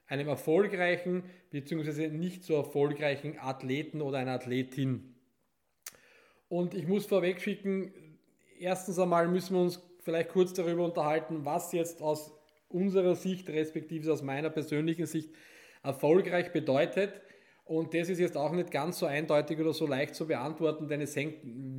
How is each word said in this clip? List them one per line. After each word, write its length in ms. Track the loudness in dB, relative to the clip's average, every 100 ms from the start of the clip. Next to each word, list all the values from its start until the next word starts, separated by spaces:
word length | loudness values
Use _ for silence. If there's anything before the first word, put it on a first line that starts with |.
| _
einem 200 | -4 -2
erfolgreichen 960 | -2 4 4 4 2 2 2 0 -2 -4 -14 _
beziehungsweise 580 | -10 -4 -4 -2 -2 -2
nicht 340 | -2 -4 -6
so 120 | 0
erfolgreichen 840 | 0 2 2 2 2 0 0 -4 -6
Athleten 640 | -6 -6 -2 -2 -2 -4
oder 160 | -2 -2
einer 140 | -2
Athletin. 840 | -2 -2 -2 -2 -2 0 -2 -6 -20 _ _ _ _ _ _ -20 -20 _ -20 _ _ _
Und 260 | -2 0
ich 140 | -2 0
muss 180 | 0 2
vorweg 340 | 2 2 0
schicken, 520 | -4 -4 -2 -2 -4 -10 -20 -20 _ _ _ -8
erstens 400 | -4 -2 -2 0
einmal 300 | 4 4 4
müssen 260 | 2 2
wir 80 | 2
uns 180 | 2 0 -8 -12
vielleicht 300 | -2 -2 2
kurz 220 | 4 4
darüber 320 | 2 0 2
unterhalten, 600 | 0 0 2 2 0 -4
was 260 | -2 -2 0
jetzt 320 | 0 -2 -2
aus 300 | -2 -2 -4 -18 _ _ _
unserer 460 | 0 2 4 4
Sicht, 340 | 4 0 -4 -2
respektive 640 | -2 -2 -4 -6 -4 0
aus 100 | 0
meiner 280 | 0 -2 -2
persönlichen 560 | -2 -2 0 0 0 -2
Sicht, 240 | -4 -6 -12 -20 -20 -20 -8
erfolgreich 680 | -6 0 4 4 4 0 0
bedeutet. 680 | -2 2 2 2 2 -2 -4 -18 -20 _ _
Und 300 | -4 -2 0
das 140 | -2 0
ist 100 | 0
jetzt 180 | 0 2
auch 140 | 0
nicht 220 | 0 -2
ganz 260 | -2 -2 -2
so 80 | -2
eindeutig 540 | 0 2 2 2 0
oder 120 | 0
so 140 | 0 0
leicht 300 | 0 -2 -4
zu 100 | -2
beantworten, 600 | -2 -2 0 0 0 -4
denn 120 | -4
es 140 | -4
hängt 220 | -4 -4 -6 -12 -12 -10